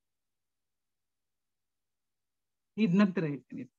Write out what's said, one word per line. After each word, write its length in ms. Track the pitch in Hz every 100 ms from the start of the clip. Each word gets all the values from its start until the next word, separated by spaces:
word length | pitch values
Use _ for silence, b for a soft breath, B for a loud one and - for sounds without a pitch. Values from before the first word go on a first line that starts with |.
| _ _ _ _ _ _ _ _ _ _ _ _ _ _ _ _ _ _ _ _ _ _ _ _ _ _ _ 208
ಇದ್ 180 | 214 190
ನಂತರ 280 | 202 180
ಹೇಳ್ತೀನಿ. 460 | 160 135 - 127 127